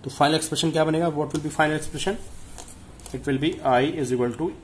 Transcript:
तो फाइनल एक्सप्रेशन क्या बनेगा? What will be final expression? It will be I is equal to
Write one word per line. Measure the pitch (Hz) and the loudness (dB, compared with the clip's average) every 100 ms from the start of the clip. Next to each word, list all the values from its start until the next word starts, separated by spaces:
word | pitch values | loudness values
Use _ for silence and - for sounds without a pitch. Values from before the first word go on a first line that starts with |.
तो | 135 | -6
फाइनल | - 143 | 2 4
एक्सप्रेशन | 156 151 147 165 | 4 0 0 2
क्या | 160 | 4
बनेगा? | 156 156 170 | 4 4 2
What | 147 151 | 0 -2
will | 156 147 | -2 -2
be | |
final | - 151 156 | 2 2 2
expression? | - 143 - 220 - - - - - - - - - | -4 -4 -4 -4 -6 -14 -14 -14 -14 -16 -18 -18 -12
It | 131 143 | -6 -2
will | 135 | 0
be | 156 - 135 | 0 0 2
I | 123 139 160 | 4 4 0
is | 123 | 0
equal | 123 123 110 | 2 0 0
to | 170 160 | -4 -6